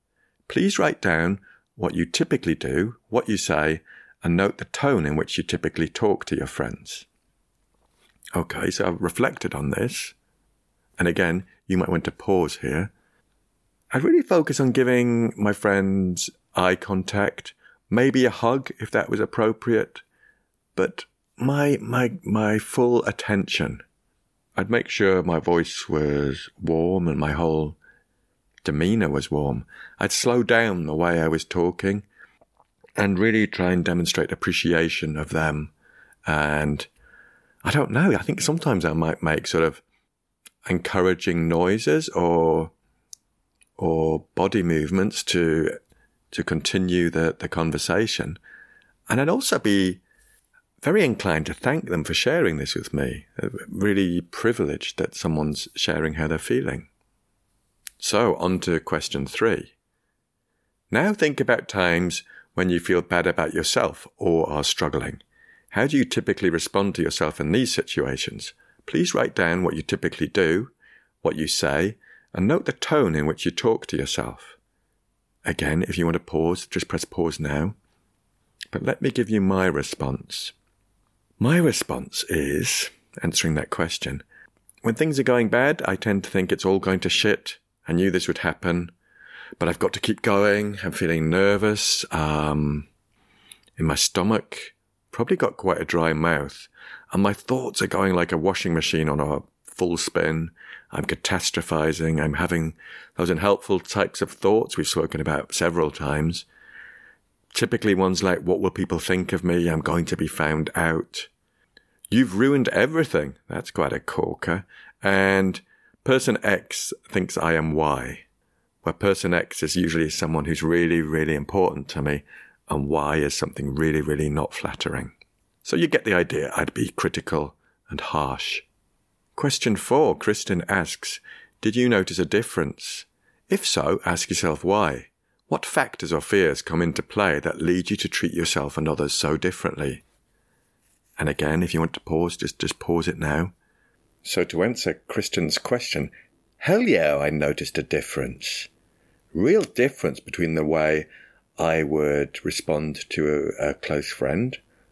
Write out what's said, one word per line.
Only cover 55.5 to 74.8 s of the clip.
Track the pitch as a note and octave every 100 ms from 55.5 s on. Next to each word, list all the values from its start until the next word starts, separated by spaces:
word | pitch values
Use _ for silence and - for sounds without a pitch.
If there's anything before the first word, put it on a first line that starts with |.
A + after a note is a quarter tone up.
| D2 - -
sharing | - D#2 D#2+
how | D#2 D2+
they're | D#2
feeling. | - B2 - C2 - _ _ _ _ _ _ _ _ _ - -
So, | - G#2 A#2 -
on | F2+ F2+
to | F2+ E2
question | - D#2 - - C2+
three. | - A2 F#2 - _ _ _ _ _ _ _ _ _ _ _ _
Now | D#3 F#3+
think | G#3 D3+ C#3
about | B2+ A#2+ -
times | G2+ F2+ E2+ F2+ - - - -
when | - F#2
you | F2
feel | - F2
bad | - F2+ F2
about | E2+ D#2+
yourself | E2 D#2 C#3 A#2 - - -
or | F2+ E2 D#2+
are | D2
struggling. | D2 - D2+ C#2+ C#2 - _ _ - _ _
How | G2+ C#3
do | C#3+
you |
typically | - - G#2 G2 F#2
respond | E2 - G2 G2
to | F2
yourself | D#2+ - D#2 -
in | D2
these | G#2+ B2+
situations? | - - - C2+ C2 - - - - _ _
Please | - C#3+ F3
write | - B2
down | - E2+ F2
what | F2 D#2+
you |
typically | - G2 D#2+ - D#2
do, | - E2 F2+ B2 _ - - _ _
what | - D2+
you | D2+
say, | - C#2+ C#2+ F#2+ A2 _ - _
and | - G2
note | E3 -
the |
tone | - - D3+ G#2
in | D#2
which | D2 D#2 F2
you |
talk | - A#2 A2+ -
to | E2
yourself. | C#2+ - B1 - - - _ _